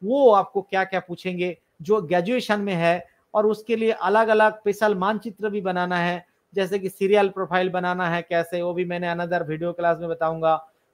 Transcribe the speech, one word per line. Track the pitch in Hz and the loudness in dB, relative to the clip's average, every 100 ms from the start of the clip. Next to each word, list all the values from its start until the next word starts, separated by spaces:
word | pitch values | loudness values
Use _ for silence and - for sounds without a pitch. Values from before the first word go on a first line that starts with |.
वो | 190 277 262 | -2 4 6
आपको | 202 190 202 | 6 4 -4
क्या-क्या | 185 190 185 185 | -2 -2 -2 -4
पूछेंगे, | 175 170 185 180 180 165 _ - | -6 -8 -6 -4 -4 -6 _ -10
जो | 156 214 | 0 0
ग्रेजुएशन | 156 175 175 247 - 208 | 2 0 0 -2 0 -2
में | 202 | -2
है, | 175 170 175 - _ _ | 0 2 0 -4 _ _
और | 214 214 | 0 0
उसके | 208 226 226 | 0 -2 -2
लिए | 220 | 0
अलग-अलग | - 180 214 226 214 214 214 | 0 2 2 4 4 4 2
स्पेशल | 208 196 214 196 | -4 0 0 0
मानचित्र | 196 214 233 196 214 | -2 -2 -6 -8 -6
भी | 202 | -4
बनाना | 185 180 180 175 | -2 -2 -2 -2
है, | 175 175 - _ _ | -2 -4 -10 _ _
जैसे | 196 185 202 | -4 -2 -4
कि | 190 | -6
सीरियल | - 190 208 196 | -2 2 4 4
प्रोफाइल | 190 170 185 185 | 0 -2 0 0
बनाना | 180 180 180 175 | -2 -2 -2 -2
है | 175 | -2
कैसे, | 170 170 165 175 | 0 -2 0 -2
वो | 175 | -4
भी | 175 175 | -4 -4
मैंने | 175 175 | -4 -4
another | 170 175 175 | -4 -2 -2
video | 151 156 175 170 | -2 -4 -4 0
class | 170 165 | 0 0
में | 170 | -4
बताऊंगा। | 165 160 165 160 156 - _ _ | -2 -2 0 0 0 -2 _ _